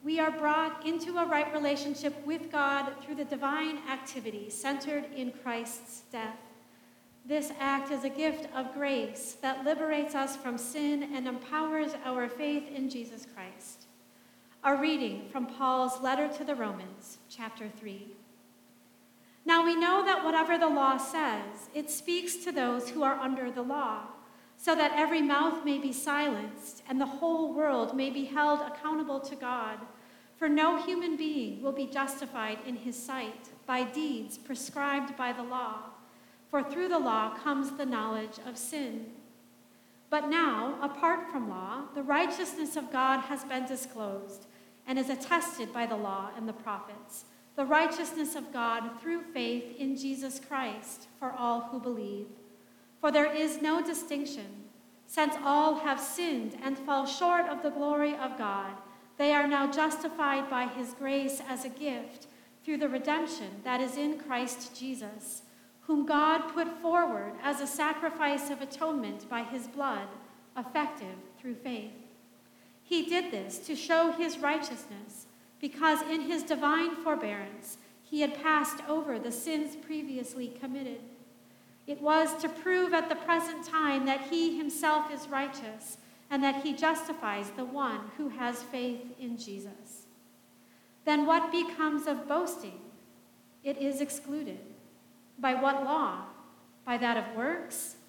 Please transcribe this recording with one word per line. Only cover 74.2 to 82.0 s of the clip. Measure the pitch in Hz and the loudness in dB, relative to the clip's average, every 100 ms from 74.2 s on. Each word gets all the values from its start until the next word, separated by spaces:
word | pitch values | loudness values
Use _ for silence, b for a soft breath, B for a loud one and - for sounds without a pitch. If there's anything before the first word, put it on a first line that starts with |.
| 339 - | -2 0
righteousness, | 285 311 - 240 - 202 - - - B B B | 0 0 -2 -8 -12 -14 -14 -16 -18 B B B
because | 294 - 320 302 | -8 2 4 4
in | 311 320 | 2 -2
his | 269 330 | 0 -2
divine | - 285 285 320 339 | 0 2 4 4 2
forbearance | 330 320 302 214 208 196 208 - - B B | 0 0 0 0 -6 -8 -12 -14 -16 B B
he | - 302 | -6 0
had | 294 294 | 0 2
passed | 311 302 277 - 294 | 4 4 4 -4 -2
over | 311 302 226 | 0 0 -2
the | 240 | -2
sins | 233 330 311 294 - | -4 -2 -2 -2 -6
previously | - 311 269 254 247 262 240 - | -8 -6 -4 -6 -6 -6 -8 -8
committed. | 269 269 262 247 - - - - B B B B - | -8 -6 -6 -8 -12 -18 -20 -20 B B B B -8
It | 285 | 0